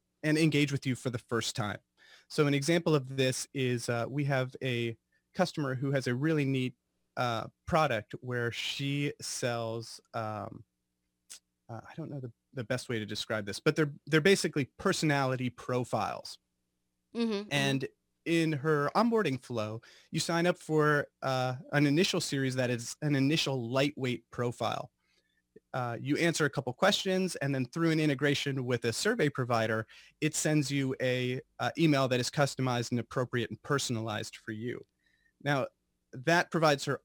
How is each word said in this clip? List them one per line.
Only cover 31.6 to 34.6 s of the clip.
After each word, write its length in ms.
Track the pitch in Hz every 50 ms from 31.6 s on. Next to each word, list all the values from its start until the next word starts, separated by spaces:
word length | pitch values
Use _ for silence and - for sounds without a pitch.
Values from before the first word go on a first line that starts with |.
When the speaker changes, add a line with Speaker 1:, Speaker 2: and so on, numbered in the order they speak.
| 117 120 -
Speaker 1:
email 320 | - 165 160 147 135 135 120
that 120 | 127 123
is 100 | 123 -
customized 600 | - 156 143 131 - - 131 131 123 120 117 -
and 80 | 127 120
appropriate 500 | 110 - - 135 127 - - 120 110 -
and 100 | 101 -
personalized 720 | _ - 147 135 - - 123 110 110 113 107 107 113 - -
for 160 | - - 117
you. 320 | 110 107